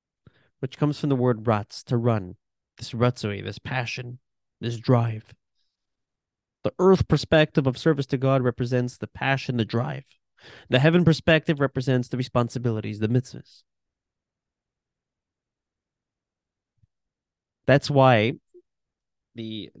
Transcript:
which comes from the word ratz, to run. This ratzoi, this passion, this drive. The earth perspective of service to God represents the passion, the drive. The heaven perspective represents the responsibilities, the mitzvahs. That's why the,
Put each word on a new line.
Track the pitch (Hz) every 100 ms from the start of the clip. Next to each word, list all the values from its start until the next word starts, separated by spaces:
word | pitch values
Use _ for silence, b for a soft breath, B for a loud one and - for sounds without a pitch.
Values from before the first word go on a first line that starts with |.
| _ _ _ b b b
which | 135 -
comes | 147 143
from | 151
the | 135
word | 123 110 110
ratz, | 107 104 - -
to | 120
run. | 120 110 90 95 _ _ _ -
This | -
ratzoi, | 113 123 - 107 101
this | 98 104
passion, | - 131 117 - 123 127 _ _ _ -
this | 120 117
drive. | 120 123 117 110 - - _ _ _ _ _ _ _ _ _ _ _ _
The | - -
earth | 185 190 -
perspective | 147 - 160 151 - 131
of | 123
service | 165 143 135
to | 131
God | 135 135
represents | 123 - 120 127 123 -
the | 107
passion, | - 131 135 - 123
the | 107
drive. | 113 139 67 - _ _ _ B B B
The | 127
heaven | 156 175 165
perspective | 156 - 160 - 143
represents | 139 - 127 127 120
the | 123
responsibilities, | 123 123 117 123 120 110 110 107
the | 110
mitzvahs. | 123 - 123 - _ _ _ _ _ _ _ _ _ _ _ _ _ _ _ _ _ _ _ _ _ _ _ _ _ _ _ _ _ _ _ _ _ _ _ _ _ _ _ _ _ -
That's | 156 -
why | 143 131 117 110 156 _ - _ _ _ _ _ _ _ 117
the, | 110 110 85 -